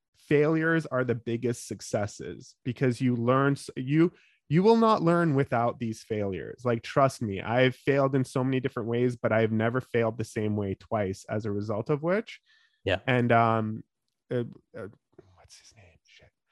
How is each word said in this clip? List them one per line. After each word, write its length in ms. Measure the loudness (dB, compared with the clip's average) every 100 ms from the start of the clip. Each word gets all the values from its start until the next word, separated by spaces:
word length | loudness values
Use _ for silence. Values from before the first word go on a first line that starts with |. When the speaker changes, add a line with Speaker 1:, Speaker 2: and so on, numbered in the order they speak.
| _ _
Speaker 1:
failures 680 | 0 2 4 2 2 0 0
are 180 | -2
the 100 | 0
biggest 520 | -2 -4 -2 -2 -4 -8
successes 920 | -12 -6 -4 -4 -8 -12 -14 -18 _
because 360 | -8 -2 0 2
you 160 | 0 0
learn, 360 | 2 2 2
s-, 180 | 0 -6 -8
you, 360 | 0 2 2 0 _ _ 0
you 160 | 4
will 120 | 6 6
not 260 | 4 4
learn 320 | 2 2 2
without 440 | 2 0 0 0 -2
these 240 | -6 -8
failures. 640 | -6 -4 -2 -4 -8 -6
Like, 180 | -2 -2
trust 400 | -2 2 2 0
me, 180 | -6 -6
I've 360 | -2 2 2 2
failed 400 | 0 2 2 0
in 80 |
so 180 | 0 -2
many 160 | -2 -2
different 300 | -2 -4 -4
ways, 280 | 0 0 0
but 160 | 0
I've 200 | 2 2
never 280 | 2 0 -2
failed 380 | -2 0 0 -2
the 60 |
same 320 | -6 -4 -2 -2
way 180 | -2
twice 500 | -6 -4 -4 -2 -6 -8
as 180 | -6 -4
a 60 |
result 360 | -4 -4 -4 -4
of 140 | -4
which. 380 | -2 -4 -6 -14 _ _ _ _
Speaker 2:
Yeah. 140 | -4 -2 0
Speaker 1:
And, 240 | 0 4
um, 540 | 4 4 2 -2 -6 -12 _ _ _ -6
uh, 140 | -6 -6 -12 _ -16
uh, 120 | -16 -18 _ -20 -20
what's 240 | _ _ -20
his 160 | -20 -20
name? 220 | -20 _
Shit. 260 | _ _ _ _ _